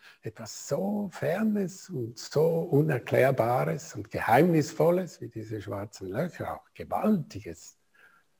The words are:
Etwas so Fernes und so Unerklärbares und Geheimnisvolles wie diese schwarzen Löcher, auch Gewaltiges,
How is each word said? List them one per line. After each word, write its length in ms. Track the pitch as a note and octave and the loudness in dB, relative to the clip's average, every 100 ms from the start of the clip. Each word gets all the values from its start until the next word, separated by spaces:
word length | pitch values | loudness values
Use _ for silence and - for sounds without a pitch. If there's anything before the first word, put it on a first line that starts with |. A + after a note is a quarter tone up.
| - - | -20 -14
Etwas 460 | - - A2 - - | -12 -12 -14 -12 -4
so 400 | - G2+ G#2 G2+ | -2 -2 -2 -6
Fernes 760 | - C#3 F3+ A3 G#3 F#3+ - - | -4 -4 0 0 0 -2 -6 -10
und 280 | E3 A2+ - | -8 -8 -10
so 420 | - C#3 E3 E3 | -4 0 2 2
Unerklärbares 1300 | E3 C#3 D#3 C3+ - B2 B2+ C#3 A#2 B2+ D3 - - | 2 4 4 0 2 4 4 4 2 2 0 -4 -8
und 160 | - G2+ | -12 -8
Geheimnisvolles 1120 | - - B2 F3 E3 C#3 - D#3 F3+ F3 - | -4 4 6 6 4 2 2 2 2 -2 -10
wie 80 | A#2 | -12
diese 320 | A2+ A2 A2 | -12 -8 -8
schwarzen 480 | G2 G2+ G2+ - F#2+ | -6 -8 -8 -10 -8
Löcher, 460 | G#2 F3 - E2 | -4 -4 -4 -8
auch 200 | D#2+ - | -8 -12
Gewaltiges, 1040 | - D#2 F2 G3+ G#3 C#3+ G2 - E2+ - _ _ _ - _ _ | -16 -6 0 2 2 0 -10 -12 -14 -16 _ _ _ -20 _ _